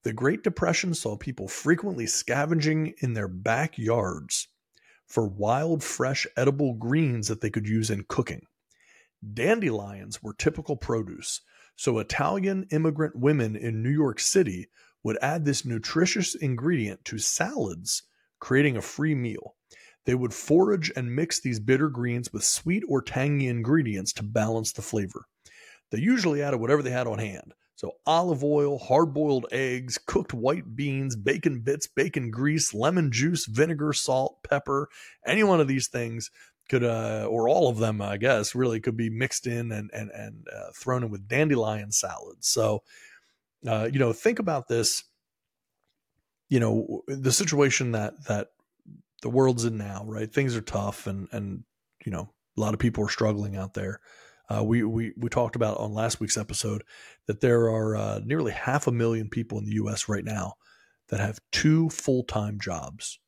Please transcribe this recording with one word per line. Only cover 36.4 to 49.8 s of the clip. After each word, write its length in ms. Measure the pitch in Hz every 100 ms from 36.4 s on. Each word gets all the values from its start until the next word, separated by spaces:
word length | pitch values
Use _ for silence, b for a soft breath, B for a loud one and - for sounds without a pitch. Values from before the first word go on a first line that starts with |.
| B _ -
could, 140 | 127
uh, 440 | 120 113 110 110 107
or 180 | 113 117
all 200 | 170 143
of 100 | 110
them, 240 | 110 107
I 140 | 101 101
guess, 380 | 123 120 104
really 260 | 123 127 113
could 160 | 120 113
be 140 | 113
mixed 360 | 113 131 - 123
in 240 | 117 117
and, 180 | 107 104
and, 160 | 107 107
and, 360 | 104 107 107 110
uh, 160 | 104 -
thrown 300 | - 127 127
in 60 | 117
with 180 | 101 101
dandelion 640 | 127 156 131 107 107 104
salad. 520 | - 95 87 - -
So, 380 | - - 110 104 B B B B B B _ _ 120
uh, 220 | 110 113
you 80 | 135
know, 140 | 123
think 260 | 113 220 233
about 300 | 196 147 -
this, 360 | 117 110 - - _ _ _ _ _ _ _ _ _ _ _ _ _ _
you 120 | 131
know, 420 | 113 110 - - -
w-, 140 | 139
the 100 | 131
situation 600 | 123 185 143 143 - 127
that, 320 | 113 104 - 143
that 220 | 104 - _ _ _ - - _ _
the 80 | 117
world's 340 | 123 131 123
in 140 | 117
now, 260 | 110